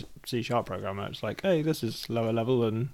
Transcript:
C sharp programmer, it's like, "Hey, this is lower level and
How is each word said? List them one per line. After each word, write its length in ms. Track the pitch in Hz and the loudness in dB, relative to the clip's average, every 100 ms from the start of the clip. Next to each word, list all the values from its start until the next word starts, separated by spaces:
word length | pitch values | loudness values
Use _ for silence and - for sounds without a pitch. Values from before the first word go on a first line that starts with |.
| - - - | -4 -14 -4
C 160 | 120 | -2
sharp 240 | 110 120 98 | 0 0 0
programmer, 400 | 95 98 98 104 | -4 -4 -4 -6
it's 160 | - | -6
like, 180 | 110 101 | -6 -2
"Hey, 200 | 196 170 | 2 4
this 200 | 156 156 | 4 2
is 260 | 113 - - | 0 -4 -2
lower 220 | 117 113 | 0 2
level 320 | 113 113 127 | 2 4 4
and 260 | 113 110 135 | 4 2 -2